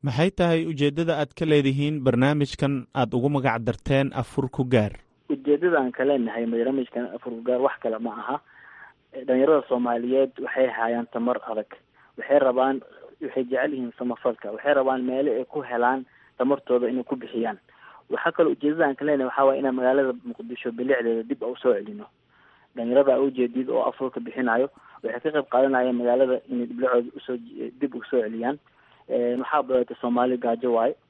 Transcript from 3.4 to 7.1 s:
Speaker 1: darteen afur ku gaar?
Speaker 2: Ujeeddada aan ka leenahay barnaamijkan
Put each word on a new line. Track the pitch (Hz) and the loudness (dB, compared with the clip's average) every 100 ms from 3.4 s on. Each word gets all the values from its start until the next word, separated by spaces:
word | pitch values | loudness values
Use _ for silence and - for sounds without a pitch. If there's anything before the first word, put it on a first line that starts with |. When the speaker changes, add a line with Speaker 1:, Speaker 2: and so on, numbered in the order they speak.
| 131 113 113 | 0 -2 -2
Speaker 1:
darteen | 117 - 135 139 | -4 0 0 2
afur | - 123 - 131 | -2 -6 -4 -4
ku | - | -2
gaar? | 131 123 104 - _ _ _ | 2 2 2 -4 _ _ _
Speaker 2:
Ujeeddada | 139 135 147 180 165 | -6 0 2 4 2
aan | 131 | 0
ka | - 131 | 0 0
leenahay | 139 113 110 117 | 2 0 -2 -2
barnaamijkan | 117 117 135 123 120 120 | 0 0 -2 -4 -6 -8